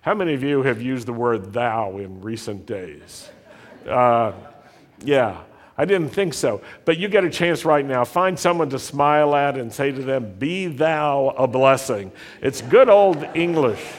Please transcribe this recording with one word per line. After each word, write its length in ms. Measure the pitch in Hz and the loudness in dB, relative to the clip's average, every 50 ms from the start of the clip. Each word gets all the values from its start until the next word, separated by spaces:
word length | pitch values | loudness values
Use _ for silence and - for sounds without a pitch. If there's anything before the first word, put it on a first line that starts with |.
How 120 | _ 160 202 | _ -2 -2
many 220 | 214 185 165 151 | -2 -2 -2 -2
of 80 | 131 131 | -2 -2
you 180 | 143 147 139 | -2 0 0
have 180 | 127 135 120 110 | 0 0 -2 -2
used 280 | 120 127 131 127 113 | -4 -6 -6 -6 -6
the 60 | 113 120 | -8 -6
word 400 | 117 120 120 117 107 95 98 101 | -2 0 0 0 -2 -4 -6 -6
"thou" 440 | 120 120 120 110 113 110 98 92 | -4 -2 -2 -2 -2 -4 -6 -8
in 240 | 98 101 95 95 95 | -10 -12 -12 -14 -14
recent 460 | 92 110 117 110 - - 104 98 87 | -10 -10 -10 -10 -10 -10 -12 -12 -10
days? 640 | - 110 98 90 80 73 73 - - - - - - - - _ - - - - - - - - | -10 -10 -10 -10 -14 -16 -20 -20 -20 -20 -20 -20 -20 -20 -20 _ -20 -20 -20 -20 -20 -20 -18 -8
Uh, 460 | - - 123 123 123 117 117 117 107 92 92 - - - - - - - _ - _ _ - - | -2 2 4 4 4 4 2 0 -2 -4 -8 -18 -20 -20 -20 -20 -20 -20 _ -20 _ _ -12 -2
yeah. 460 | 131 143 135 123 107 92 80 - - - - - - _ - | 0 2 2 2 0 -2 -10 -18 -20 -20 -20 -20 -16 _ -4
I 60 | 143 | 0
didn't 240 | 175 196 185 160 131 | 0 2 0 0 -2
think 240 | - 196 196 170 139 | -2 -2 -2 -2 -2
so. 260 | - - 131 107 101 - - - - _ | -2 -2 -2 -2 -2 -8 -16 -20 -6 _
But 140 | - 165 | 0 0
you 100 | 165 185 | 0 0
get 160 | 208 190 208 185 | 2 2 2 2
a 60 | 165 | 2
chance 340 | 147 - 175 175 170 - - | -2 0 0 0 0 -2 2
right 220 | 156 156 147 139 | 2 2 2 2
now. 180 | 139 131 123 120 | 0 0 0 0
Find 340 | - - 175 185 190 185 | 0 0 0 0 0 -2
someone 320 | - - 175 175 170 160 139 | 0 0 0 2 2 -2 -2
to 80 | 135 127 | -4 -8
smile 540 | - - - 143 143 147 147 151 151 147 147 | -8 -8 -2 0 2 4 4 4 4 4 2
at 240 | 143 143 143 135 | 2 0 0 -2
and 140 | 135 123 113 | -4 -8 -8
say 220 | 110 - 143 143 135 | -6 -4 -2 -2 -2
to 80 | 131 | -4
them, 340 | 131 131 135 131 120 104 92 | -4 -4 -4 -4 -4 -8 -8
"Be 300 | 95 123 156 175 190 190 | -6 -6 -4 -4 -4 -6
thou 640 | 175 147 123 156 160 160 151 151 147 139 139 135 135 - | -6 -2 0 0 0 2 0 0 0 0 0 0 0 0
a 100 | - 131 | 0 0
blessing." 640 | 123 117 131 135 135 135 123 - - 120 101 98 95 - - - - - - | 0 2 4 6 6 4 4 0 -4 -6 -6 -6 -10 -16 -18 -20 -20 -20 -4
It's 200 | - 135 135 - | -4 -4 -4 -4
good 280 | 110 123 151 240 262 247 | -4 4 6 6 8 8
old 360 | 202 202 202 196 175 147 156 - - | 8 6 6 4 2 0 -4 -6 -2
English. 480 | 160 170 175 170 160 143 120 104 98 - - - | -2 0 0 2 2 2 2 0 -2 -8 -14 -16